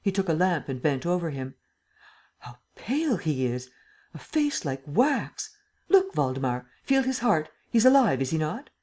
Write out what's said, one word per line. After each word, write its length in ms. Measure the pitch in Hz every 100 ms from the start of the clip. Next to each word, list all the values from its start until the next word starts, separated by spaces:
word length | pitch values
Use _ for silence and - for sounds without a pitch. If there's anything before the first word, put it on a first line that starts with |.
He 100 | -
took 200 | 196 185
a 20 |
lamp 380 | 160 185 165 -
and 100 | 131
bent 240 | 151 135
over 240 | 165 180 170
him. 260 | 139 131 139 _ _ _ _ - - _ _
How 180 | - 123 _ -
pale 420 | - 277 320 214
he 260 | - 139
is! 240 | 127 123 - _ _ _ _
A 40 | 147
face 460 | - 311 294 -
like 180 | 156 135 -
wax! 680 | 143 277 269 143 - - _ _ _ _
Look, 240 | 381 381 151
Waldemar, 500 | 135 131 131 123 - _
feel 200 | - 269
his 160 | 254 262
heart. 320 | 240 170 156 _ _
He's 140 | 233
alive, 380 | 226 277 240 135
is 80 | 127
he 80 | 160
not? 320 | 156 202 285 _